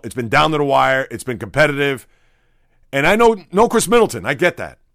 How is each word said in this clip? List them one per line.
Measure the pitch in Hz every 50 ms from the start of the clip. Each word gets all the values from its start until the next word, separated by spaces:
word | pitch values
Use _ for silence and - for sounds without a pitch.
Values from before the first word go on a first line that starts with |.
| -
It's | 117 -
been | 127 120 113
down | 101 143 151 156
to | 160 147
the | 147
wire. | 139 135 135 131 131 135 131 135 -
It's | 123 113 -
been | 131 123 107
competitive. | 120 104 85 135 151 147 143 139 143 143 135 120 - _ _ _ _ _ _ _ _ _ _ _ _ _ _ _ _ _ -
And | 139 139
I | 160 202 214
know | 233 233 226 202 165 -
no | - 185 226 233
Chris | - 226 - -
Middleton. | 233 240 220 175 - 117 85
I | 110 143
get | - 175 175 - -
that, | 98 78 62 _ _ _ _